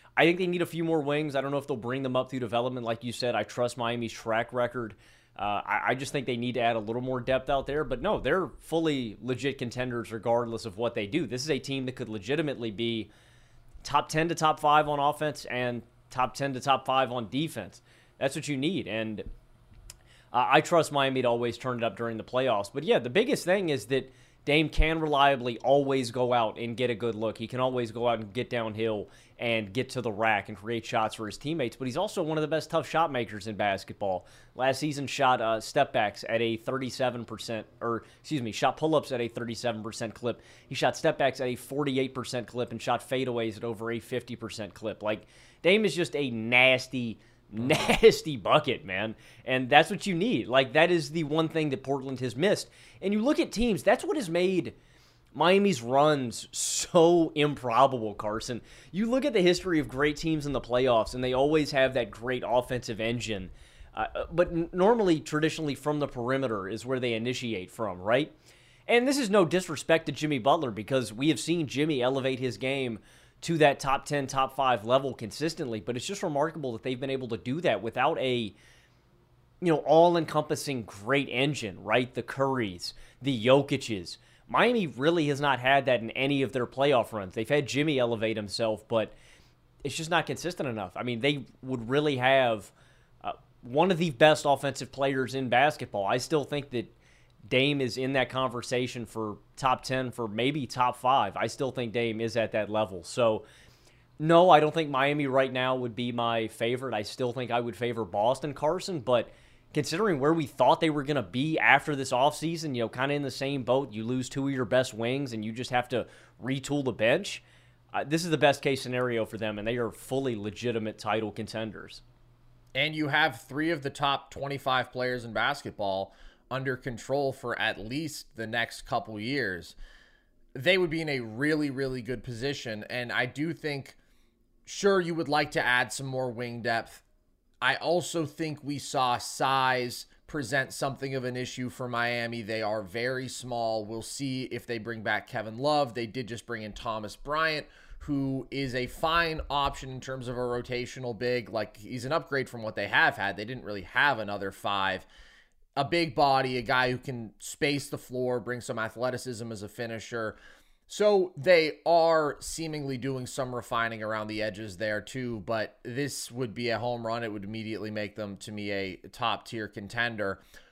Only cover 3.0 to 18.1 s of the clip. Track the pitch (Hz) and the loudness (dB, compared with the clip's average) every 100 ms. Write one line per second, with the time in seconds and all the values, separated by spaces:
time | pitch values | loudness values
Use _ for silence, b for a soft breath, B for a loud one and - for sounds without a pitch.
3 | 123 110 123 113 107 - 123 127 117 120 | -6 -4 -2 0 -2 -2 -2 0 -2 -2
4 | 113 - 117 110 117 123 120 127 113 - | -4 -6 -2 0 0 0 -2 -2 -8 -12
5 | b b b - 104 101 - 101 - 131 | b b b -6 -4 -2 0 0 0 -2
6 | 139 147 123 120 123 123 117 113 104 120 | -2 -4 -4 -2 -2 0 2 2 -2 -4
7 | 127 127 120 131 127 139 123 147 135 120 | -4 -4 0 0 0 -2 0 -4 -2 -2
8 | 175 185 131 180 151 - - 165 160 139 | -2 0 0 0 -2 -8 -4 0 2 0
9 | 117 95 120 127 135 135 123 120 127 120 | -4 -6 -4 -2 -2 -4 -6 -4 -4 -4
10 | 107 110 120 117 117 113 117 92 117 113 | -6 -4 2 2 0 -6 -8 -2 -2 -2
11 | 104 147 123 127 151 131 127 135 127 123 | -2 -2 -2 -4 -2 -2 -2 -4 -4 -6
12 | 110 110 95 151 151 107 117 98 117 113 | -8 -6 -2 -2 -2 -2 -6 -2 -2 -2
13 | 104 b b b b b b - - 143 | -6 b b b b b b -16 0 0
14 | 147 156 165 160 156 151 151 151 147 147 | 2 0 0 2 2 4 6 6 6 2
15 | 143 143 151 - - 123 123 120 - _ | 2 2 -2 -4 -6 -2 -2 -4 -8 _
16 | - 127 127 - 139 127 139 131 - 131 | -8 0 0 0 -4 -2 0 2 2 2
17 | 127 123 107 127 160 117 87 - b b | 2 -2 -4 -4 -4 -6 -12 -14 b b
18 | b | b